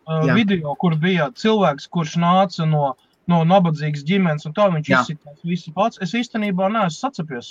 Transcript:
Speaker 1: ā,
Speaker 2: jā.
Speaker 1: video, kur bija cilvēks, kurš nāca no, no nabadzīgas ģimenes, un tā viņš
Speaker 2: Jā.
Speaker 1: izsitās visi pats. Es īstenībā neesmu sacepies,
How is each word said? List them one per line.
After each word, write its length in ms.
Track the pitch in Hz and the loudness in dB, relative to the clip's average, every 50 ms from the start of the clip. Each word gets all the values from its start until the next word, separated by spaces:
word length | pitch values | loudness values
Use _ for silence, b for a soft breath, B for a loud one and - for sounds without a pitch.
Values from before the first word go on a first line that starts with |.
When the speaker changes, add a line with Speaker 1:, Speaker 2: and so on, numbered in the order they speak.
| _ | _
Speaker 1:
ā, 180 | - 160 160 | -4 -2 0
Speaker 2:
jā. 140 | 156 156 160 | 2 2 4
Speaker 1:
video, 400 | 208 233 196 196 175 156 147 143 | 2 2 2 0 0 -2 -4 -6
kur 180 | - - 180 160 | -2 -2 0 0
bija 300 | 156 151 185 190 170 151 139 | 0 0 0 0 0 0 -2
cilvēks, 600 | 123 - - 220 220 214 196 165 143 143 - - | -4 -2 0 0 2 2 2 2 0 -2 -6 -8
kurš 240 | - 175 160 151 - | -6 -4 -4 -2 -2
nāca 480 | 170 170 170 180 185 196 196 - - 165 | 0 2 4 4 4 4 2 0 -2 -2
no, 300 | 156 156 151 143 139 135 - _ _ _ _ _ - | 0 0 0 0 -2 -4 -6 _ _ _ _ _ 0
no 120 | 175 170 | 2 2
nabadzīgas 640 | 160 165 185 202 185 165 156 139 147 156 147 143 139 | 4 4 4 4 4 4 0 -2 -2 -4 -6 -4 -2
ģimenes, 400 | 147 190 196 190 170 151 151 - 160 | 0 0 2 2 2 0 -2 -6 -6
un 60 | 151 | 0
tā 140 | - 208 196 | 2 2 2
viņš 220 | 175 156 151 - | 2 0 0 2
Speaker 2:
Jā. 100 | - 131 | 2 2
Speaker 1:
izsitās 400 | 123 - 160 - _ 147 147 - | 2 0 -4 -12 _ -20 -20 -12
visi 320 | - 170 180 175 - - 156 | -8 -6 -6 -6 -6 -6 -4
pats. 260 | 185 202 233 - - | -2 -2 -2 -2 -4
Es 140 | 196 170 190 | -6 -4 -4
īstenībā 560 | 233 247 - - 226 208 208 190 180 190 190 | -4 -4 -4 -4 -4 -4 -2 -2 0 0 0
neesmu 260 | 220 226 208 170 156 | 0 0 -2 -2 -2
sacepies, 540 | - - 269 - - 165 156 139 120 - - | -4 -8 -8 -6 -8 -10 -8 -10 -10 -12 -14